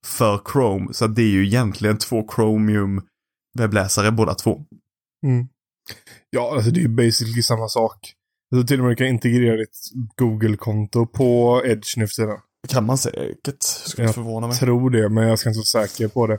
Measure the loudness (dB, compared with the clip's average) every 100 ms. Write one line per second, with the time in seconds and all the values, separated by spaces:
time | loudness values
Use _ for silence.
0 | -12 0 2 0 -2 0 2 0 -4 -2
1 | 0 2 4 4 2 2 0 0 -2 -2
2 | -2 -4 -4 0 2 2 2 0 0 -4
3 | -8 _ _ _ _ -4 0 0 0 0
4 | 0 2 0 0 -2 -2 -8 -20 _ _
5 | _ _ 0 0 -2 _ _ _ -20 -20
6 | -20 -20 _ -4 -2 0 0 2 0 2
7 | 2 2 -2 -2 -2 -2 -2 -2 -2 -4
8 | -20 _ _ _ _ 0 2 2 2 2
9 | 0 0 2 4 4 2 -4 -10 -14 -10
10 | -10 -2 0 2 0 0 -2 -2 -2 0
11 | -2 0 2 4 4 2 2 -2 -2 -4
12 | -4 -2 -4 -4 _ _ -4 -2 0 0
13 | -2 -6 -8 -8 -12 -6 -6 -6 -10 -2
14 | -2 -2 -6 -6 -4 -2 2 2 4 2
15 | 2 2 2 2 0 -2 0 -2 -2 -4
16 | -4 0 0